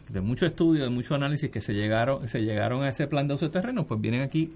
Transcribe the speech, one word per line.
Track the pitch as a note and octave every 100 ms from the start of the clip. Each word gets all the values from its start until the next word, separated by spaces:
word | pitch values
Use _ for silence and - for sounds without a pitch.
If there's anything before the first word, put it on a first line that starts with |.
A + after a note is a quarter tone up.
| -
de | G2+
mucho | G2 B2+ F3
estudio, | - E3 D#3
de | C3
mucho | B2 A#2+
análisis, | C#3+ C#3 D3 B2+
que | G#2+
se | -
llegaron, | G#2 G#2+ A2 B2 C#3 A2+
se | B2+
llegaron | A2 G#2 G#2 B2+
a | C#3
ese | - D3
plan | C#3+ C#3+
de |
uso | C#3+ D#3+
de |
terreno, | F3+ G3+ B3 -
pues | A2
vienen | A2 A#2+
aquí | C#3 D#3+ D#3+